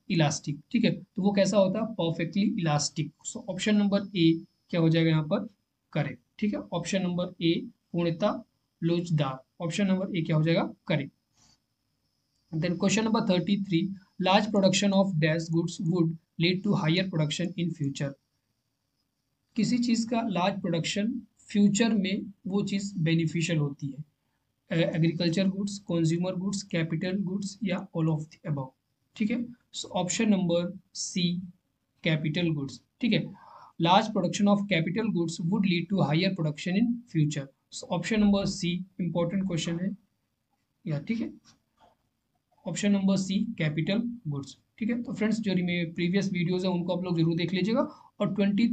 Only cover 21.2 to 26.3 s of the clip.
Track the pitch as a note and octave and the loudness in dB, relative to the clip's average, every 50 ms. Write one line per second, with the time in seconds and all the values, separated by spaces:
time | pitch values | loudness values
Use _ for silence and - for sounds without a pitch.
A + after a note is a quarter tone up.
21.2 | - - _ _ _ - - G#3 G3+ G3+ G3+ - A#3 A3+ A3 G3+ F#3 F#3+ G3 A3 | -8 -12 _ _ _ -2 4 4 6 6 6 4 2 2 2 2 0 0 -2 -4
22.2 | - - - _ - - F#3+ G3+ - - - G3 - - - E3+ D#3 E3 E3 E3 | -4 -8 -12 _ -6 -4 -2 -2 0 0 -2 -4 -4 -4 -2 0 2 2 2 2
23.2 | E3 D#3 - E3+ D#3+ F3+ E3+ D#3 D3 C#3+ C#3+ - C#3+ C#3 - - - - _ _ | 2 0 0 -2 0 0 0 0 0 -2 -4 -6 -8 -8 -8 -10 -14 -16 _ _
24.2 | _ _ _ _ _ _ _ _ _ - - E3 C4 - - E3 E3 E3 - - | _ _ _ _ _ _ _ _ _ -2 0 0 0 0 0 2 2 0 2 0
25.2 | F3 E3 D#3+ G3 F#3+ F#3+ F#3 - G#3 - - - - - F3 E3+ E3 D#3 E3 F3 | 0 0 2 2 0 0 0 -2 -4 -6 -6 -8 -6 -4 0 2 2 2 2 0
26.2 | F3+ F#3 | 0 -2